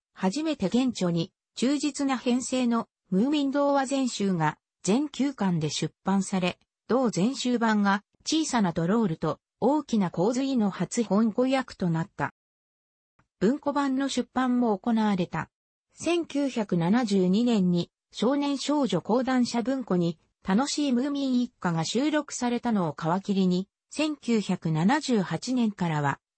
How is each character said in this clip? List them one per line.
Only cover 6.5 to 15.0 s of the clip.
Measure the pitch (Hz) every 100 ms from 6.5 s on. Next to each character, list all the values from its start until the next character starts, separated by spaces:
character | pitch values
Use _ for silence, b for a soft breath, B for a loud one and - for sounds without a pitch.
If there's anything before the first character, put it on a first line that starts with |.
| - _ _ -
同 | 240 247
全 | 165 214
集 | 262 247 240
版 | 226 208
が、 | 202 202 _ _ -
小 | 311
さ | 302 240
な | 185
ト | 165 165
ロ | 233
ー | 208
ル | 160
と、 | 160 - _ -
大 | 220 302
き | - 220
な | 175
洪 | - 196
水 | 233 269 262
の | 208
初 | - 175 -
本 | 226 196 226
語 | 196 262
訳 | 269 254
と | - 180
な | 160
っ | 165
た。 | - 143 - _ _ _ _ _ _ _ _ _ -
文 | 190 285
庫 | 285
版 | 277 277 262
の | 277
出 | - 240
版 | 247 254 247
も | 240 196
行 | -
わ | 226